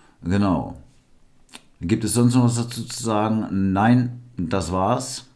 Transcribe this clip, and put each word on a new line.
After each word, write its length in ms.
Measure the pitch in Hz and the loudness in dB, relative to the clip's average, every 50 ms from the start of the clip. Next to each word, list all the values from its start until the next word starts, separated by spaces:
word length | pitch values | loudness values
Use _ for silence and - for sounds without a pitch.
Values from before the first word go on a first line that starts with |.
| _ _ _ _ - | _ _ _ _ -6
Genau. 540 | 87 92 101 101 95 87 73 64 - - - - - _ _ _ _ _ _ _ _ _ _ _ _ - - _ _ _ - | -2 0 0 2 2 0 -2 -2 -6 -12 -16 -18 -20 _ _ _ _ _ _ _ _ _ _ _ _ -20 -20 _ _ _ -8
Gibt 240 | - 85 - - - | -2 -2 0 0 0
es 80 | 104 - | 0 2
sonst 220 | 117 120 123 123 | 2 4 4 4
noch 100 | 127 120 | 4 4
was 120 | 120 117 | 4 2
dazu 280 | 117 117 120 - - 117 | 0 -4 -4 -6 -10 -10
zu 180 | - - - 117 | -10 -10 -8 -4
sagen? 720 | 113 110 104 107 110 110 110 104 - - 98 95 98 92 | -2 0 0 0 0 0 -2 -2 -2 -2 0 0 2 2
Nein, 480 | 98 104 117 123 127 123 123 - - - - - | 2 4 4 4 4 2 0 -4 -10 -18 -18 -10
das 340 | - 90 80 - 98 85 80 90 | -8 -6 -2 -2 -2 -2 -2 -2
war's. 540 | 92 92 101 123 139 131 - - - - _ _ | -2 0 0 0 -2 -4 -6 -10 -12 -14 _ _